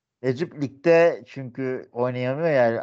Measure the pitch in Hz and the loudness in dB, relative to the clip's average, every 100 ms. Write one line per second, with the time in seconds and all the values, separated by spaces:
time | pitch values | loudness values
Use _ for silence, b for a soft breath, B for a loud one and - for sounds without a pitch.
0 | _ _ 131 127 170 151 135 - 170 165 | _ _ -4 -4 -6 -8 -10 -4 2 4
1 | 170 117 120 143 127 123 131 127 - 120 | 4 2 -10 -14 -12 -8 -6 -6 -8 -4
2 | 123 123 123 139 165 139 117 113 | -4 -2 -4 -2 0 2 2 0